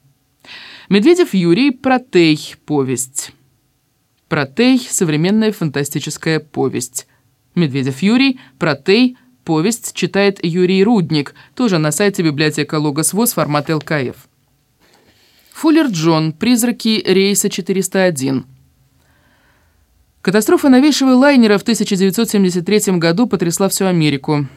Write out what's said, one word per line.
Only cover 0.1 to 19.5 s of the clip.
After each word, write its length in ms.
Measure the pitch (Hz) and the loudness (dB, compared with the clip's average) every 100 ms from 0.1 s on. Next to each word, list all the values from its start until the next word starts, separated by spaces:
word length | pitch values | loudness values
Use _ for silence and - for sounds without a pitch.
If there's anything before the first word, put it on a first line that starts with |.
| _ _ _ - - - - - | _ _ _ -20 -20 -20 -16 -2
Медведев 440 | 196 254 349 330 | 2 4 4 2
Юрий, 380 | 190 170 180 277 | 0 2 2 2
"Протей", 840 | 247 262 254 254 180 165 151 - - - | 0 0 0 0 2 4 2 -4 -16 -6
повесть. 640 | 151 131 127 - - - - _ _ _ _ _ _ _ _ - | -4 -2 -4 -8 -12 -14 -16 _ _ _ _ _ _ _ _ -6
"Протей", 500 | 151 131 - 247 262 | -4 -2 0 2 2
современная 760 | - - 175 151 175 220 220 | 0 -2 0 0 0 0 0
фантастическая 840 | 208 160 139 143 151 156 - 165 156 | -2 -4 -4 -6 -6 -8 -8 -4 -4
повесть. 680 | 151 - 135 120 - - - _ _ _ _ | -4 -4 -4 -4 -8 -12 -16 _ _ _ _
Медведев 480 | - 160 135 131 131 | -4 -2 -2 -6 -2
Юрий, 360 | 196 247 269 262 - - | 0 2 0 -2 -10 -6
"Протей", 580 | 165 139 - 214 254 - _ _ | -4 -2 0 2 2 -2 _ _
повесть, 500 | - 156 185 226 - | -4 -2 -2 -4 -8
читает 500 | - 180 196 202 196 | -8 -4 0 -2 -2
Юрий 400 | 170 175 180 190 | -4 0 2 2
Рудник, 500 | 202 226 156 156 139 - - | 2 2 0 -2 -4 -10 -14
тоже 240 | - 240 175 | -4 -2 0
на 120 | 151 | -2
сайте 320 | - 208 196 | 0 -2 0
библиотека 520 | 160 143 156 147 147 | -2 0 -2 -2 -4
Логос 400 | 156 151 143 160 | -4 -4 -2 -4
вос, 180 | 190 233 | -2 -2
формат 380 | - 151 147 143 | -2 -2 -2 -2
Л 100 | 160 | -6
К 200 | 151 151 | -4 -6
Ф. 140 | 120 - _ _ _ _ _ _ _ _ _ _ _ _ _ | -6 -10 _ _ _ _ _ _ _ _ _ _ _ _ _
Фуллер 340 | - 320 311 294 | -4 2 2 2
Джон, 460 | 170 160 160 156 | 0 0 0 0
"Призраки 720 | 151 240 247 240 240 220 220 - | -2 0 0 0 -2 -2 -2 0
рейса 420 | 185 196 202 202 | 2 2 0 -2
четыреста 560 | - 180 190 185 190 | -4 -4 -4 -2 0
один". 420 | 185 143 135 131 - _ _ _ _ _ _ _ _ _ _ | 0 0 -4 -4 -6 _ _ _ _ _ _ _ _ _ _